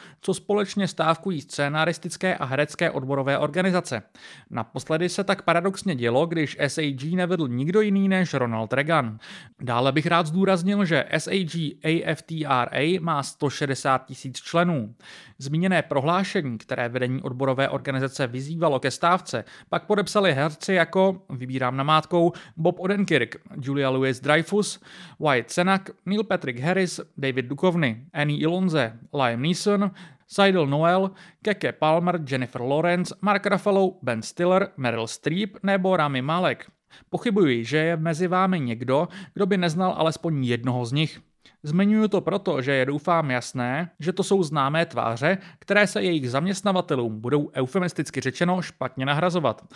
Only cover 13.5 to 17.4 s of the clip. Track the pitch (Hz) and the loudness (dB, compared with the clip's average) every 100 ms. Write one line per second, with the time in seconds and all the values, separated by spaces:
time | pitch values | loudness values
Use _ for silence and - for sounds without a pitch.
13.5 | - 139 131 143 131 - 131 135 120 - | -2 -4 -2 0 0 -2 -14 -12 -12 -2
14.5 | 165 180 151 107 - - - - - 135 | 0 2 0 -4 -10 -20 -20 -20 -14 -4
15.5 | 156 190 175 - 143 147 180 190 196 139 | 0 2 2 2 0 2 0 0 -2 -4
16.5 | 110 - 127 120 123 123 131 135 123 | -8 -6 -4 -2 -2 -2 -2 -6 -2